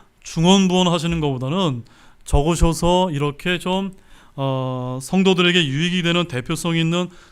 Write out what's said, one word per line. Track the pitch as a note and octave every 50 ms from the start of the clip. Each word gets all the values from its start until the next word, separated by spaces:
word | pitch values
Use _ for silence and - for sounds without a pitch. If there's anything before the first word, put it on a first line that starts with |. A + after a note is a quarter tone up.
| _ _ _ _ -
중언부언 | - - E3 E3 F3+ G3 G3 F#3+ F3+ F3+ F#3 F#3
하시는 | F3 E3+ E3 D#3+ E3+ E3+ E3
것보다는 | D3+ C#3+ C3+ B2 B2+ C3+ E3 G3 F#3 D3+ B2+ A#2 - - _ _ - - - _ -
적으셔서 | - - C#3+ C#3+ E3+ E3+ C#3+ E3+ E3+ D#3+ - E3+ E3+ F3+ F3+ F#3 F#3
이렇게 | D3 C#3 D3 D3 C#3 - - F3+ F3+ E3+
좀, | - F3+ F#3 F#3+ G3 F#3+ F#3+ - - _ - - - - _
어, | C#3 C3+ C3+ C3 C3 C3 C3 B2+ B2+ B2+ B2+ B2+ C3
성도들에게 | C3+ - F#3 F#3+ F#3 F#3+ F#3 F3 F3+ F3 F3 F3+ E3
유익이 | C3+ C3 D3 E3+ F3 F3+ F3+
되는 | E3 E3+ F3 F3 E3+
대표성 | E3+ - B2+ - - E3 D#3 - F3 E3
있는 | E3 E3 D#3+ E3+ F3 F3+ F3 - - - -